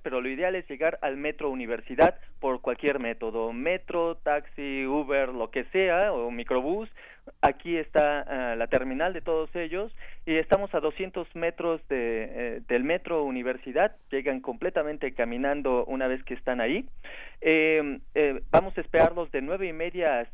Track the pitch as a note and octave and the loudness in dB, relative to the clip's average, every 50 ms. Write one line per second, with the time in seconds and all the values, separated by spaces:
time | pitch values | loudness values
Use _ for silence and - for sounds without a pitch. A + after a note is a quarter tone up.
0 | - D3+ B2+ B2+ B2+ C3 C3+ C3+ F3+ F#3 F#3+ F#3 F3 - D3 B2+ D#3 D#3+ E3+ - | -4 -2 -2 -2 -2 -2 -2 0 0 0 0 -2 -4 -6 -4 0 0 0 0 0
1 | - D3 C3 C#3+ C#3+ D3+ D3 - D3+ C#3+ C3 C3 B2 A2+ A#2 A2+ - - C3 C3+ | -2 -4 -2 -2 -4 -4 -4 -2 -4 -2 -2 -2 -2 -4 -4 -4 -4 -4 6 8
2 | D#3+ F3 F#3 - - - - - - C3+ C3 B2 - C3 B2 - D3+ C#3+ C#3 C3+ | 8 8 6 2 -8 -12 -10 -4 -2 0 0 0 0 -2 -2 0 0 0 0 0
3 | B2 A#2 A2+ - A#2+ A2 A2 A2+ A2+ A2+ A2+ A#2+ C3+ E3 F3+ F3+ - - - E3+ | -2 -4 -4 -4 -4 -4 -2 -2 -2 -2 -4 -2 -2 -2 -2 -2 -4 -4 -2 0
4 | E3+ E3 E3 - - D3+ D3 D3 D3 - - - C#3+ C#3 C3+ C3+ C3+ C3 C#3 D3+ | 0 0 -2 -2 -2 0 0 0 -2 -6 -10 -8 -6 -4 -4 -2 -2 0 0 0
5 | D3 C3 C#3+ C#3 C3+ B2+ B2+ A#2+ A2 A2+ - C3+ D3+ - - F#3+ F#3+ F#3 E3 F3 | 0 0 0 0 0 0 -2 -4 -4 -2 -2 -4 -4 0 2 2 4 4 4 4
6 | G3+ G#3+ F3 B2 A#2 A#2+ A#2+ A#2 A#2+ - C3 B2+ B2+ D3 F3+ G#3+ A3+ - - - | 4 2 2 0 -2 -2 -4 -6 -2 0 0 0 2 0 -2 -2 -4 -8 -12 -18
7 | - - - - - - - _ - C#3+ C#3 - - F3 E3+ D#3+ D3+ - - D#3 | -20 -20 -20 -20 -20 -20 -2 _ 2 2 2 0 -4 -2 -2 -2 -2 2 4 4
8 | D3 D3 D3 C#3+ - - C#3 C3 B2+ A#2+ A#2 A2+ A#2 A2+ - B2+ B2+ C3 C3 C#3 | 6 6 4 0 -2 -4 -4 -2 -2 -2 0 -2 0 2 2 2 2 0 0 0
9 | D#3+ F#3 F#3 E3 - F3 D#3+ D#3+ D#3 D3+ - F3 E3+ D#3+ E3 F#3 G#3+ A3+ - - | 0 0 0 -2 -2 0 0 0 0 -2 -4 -6 -4 -4 -4 -4 -4 -6 -8 -10
10 | - - - - - D#3+ D#3 D#3+ D#3 - G3+ G3 G3+ F#3+ - D#3+ D3 D#3 - - | -10 -10 -10 -8 -2 0 2 2 4 4 4 4 4 0 -2 0 0 0 -2 -2
11 | F#3+ F#3 - F#3+ E3 - - E3 E3+ E3+ E3+ - E3 E3+ E3 D#3 - - C#3 B2+ | -6 -6 -4 -6 -8 -6 -6 -2 -2 -2 -2 0 0 0 0 -2 -2 -2 -2 0
12 | A#2+ A#2 A2+ A2 A2 - - A#2+ B2 A#2+ A2+ B2 - - B2 A#2+ B2+ D3 E3+ F3+ | 0 0 0 -2 -2 -4 -6 -6 -4 -4 -6 -8 -2 0 2 2 4 2 0 0
13 | - - E3+ D#3 D3 C#3 B2+ B2+ B2 B2+ B2 B2+ - C3 B2 D3+ F#3+ G#3+ - - | 0 -2 0 0 0 0 -2 -2 -2 -2 -2 -4 -6 -2 2 2 2 2 0 -6
14 | - - - C3+ C3 C#3+ C3 B2+ - C#3+ A#2+ A#2 F3 F3+ F3+ F3 D3+ D3+ D3+ - | -8 -4 -4 0 0 0 -2 -2 -4 -6 -6 -2 -4 0 0 0 0 0 -2 -4
15 | - C3+ - - A#2 A#2 A#2+ A#2+ C3+ C#3 C#3+ D3 C3+ C3 B2+ B2 - - C3 C3 | -4 -4 0 -2 -2 0 0 0 0 0 0 0 2 2 2 2 2 0 -2 -2
16 | C3 B2+ B2+ C3 - - B2+ - - C3 B2 B2 A2+ A#2 D3+ A3 C4+ - - - | 0 0 0 -2 -4 -6 -8 -4 -2 -2 0 2 2 2 0 0 -2 -6 -10 -10
17 | - - - - - - - - - D#3+ D#3+ D#3+ D#3 D#3 D#3 D#3 D3 C#3+ C3+ - | -10 -12 -12 -12 -12 -14 -12 0 4 4 6 6 6 6 4 4 2 0 -4 -6
18 | - - - D3+ D3+ C#3+ C3+ C3 - - - E3 F#3 F#3+ - - D#3+ - - D#3+ | -10 -2 2 2 2 2 2 -2 -2 4 6 6 6 4 -2 -4 -4 2 6 6
19 | D#3+ E3 E3+ F3 E3 - - C#3 C3 D3 F3+ F#3+ G3 F3 D#3+ D#3+ E3 F3 E3 F3+ | 6 6 4 0 -4 -2 -2 -4 -2 -2 -2 -2 -2 -4 -4 -4 -4 -4 -2 0
20 | E3+ D#3 C3+ A#2+ A#2 - | 2 2 2 2 0 -4